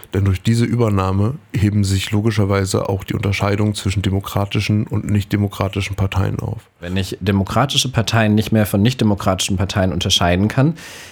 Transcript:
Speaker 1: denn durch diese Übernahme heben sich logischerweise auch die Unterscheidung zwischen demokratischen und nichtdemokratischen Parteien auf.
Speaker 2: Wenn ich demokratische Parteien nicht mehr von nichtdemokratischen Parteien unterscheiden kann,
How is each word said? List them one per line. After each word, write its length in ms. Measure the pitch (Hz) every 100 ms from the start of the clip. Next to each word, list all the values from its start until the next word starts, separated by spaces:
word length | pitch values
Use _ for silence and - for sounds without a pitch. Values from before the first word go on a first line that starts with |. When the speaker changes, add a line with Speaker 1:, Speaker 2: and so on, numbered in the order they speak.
| -
Speaker 1:
denn 100 | 95
durch 160 | 98 92
diese 240 | - 117
Übernahme 720 | 120 120 113 98 95 98 107 147 -
heben 300 | - 104 104
sich 260 | 98 95 -
logischerweise 800 | 104 113 107 98 98 95 98 -
auch 160 | 98
die 100 | -
Unterscheidung 600 | 101 101 101 101 101 107
zwischen 260 | 101 95 98
demokratischen 840 | 95 98 - 104 101 110 101 107 107
und 240 | 104 104
nichtdemokratischen 840 | 104 - 104 101 - 98 101 101
Parteien 440 | 98 92 92 101 -
auf. 320 | - - - _
Speaker 2:
Wenn 160 | 87 92
ich 220 | 95 -
demokratische 720 | 95 98 95 113 139 147 131
Parteien 420 | 120 104 113 107
nicht 160 | 107 -
mehr 140 | 110
von 160 | 101 104
nichtdemokratischen 800 | 110 131 110 98 101 92 - 92
Parteien 340 | 95 104 92
unterscheiden 560 | 85 98 - 87 90 107
kann, 260 | - 143 160 - - -